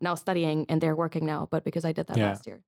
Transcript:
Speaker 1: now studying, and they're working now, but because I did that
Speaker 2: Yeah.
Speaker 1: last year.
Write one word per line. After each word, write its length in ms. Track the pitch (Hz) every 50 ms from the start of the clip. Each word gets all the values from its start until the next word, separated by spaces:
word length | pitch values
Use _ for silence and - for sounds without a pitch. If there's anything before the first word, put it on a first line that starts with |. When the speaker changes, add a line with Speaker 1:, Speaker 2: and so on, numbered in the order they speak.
Speaker 1:
now 140 | 170 175 175
studying, 500 | 165 - - 190 175 165 156 156 156 151 -
and 120 | 165 160
they're 140 | 165 160 156
working 300 | 156 170 160 - 165 160
now, 220 | 156 151 147 - -
but 120 | - 160 -
because 220 | 156 - 170 165
I 60 | 165 160
did 140 | 160 160 -
that 100 | - 117
Speaker 2:
Yeah. 100 | 107 101
Speaker 1:
last 180 | 98 104 - 113
year. 140 | 95 - _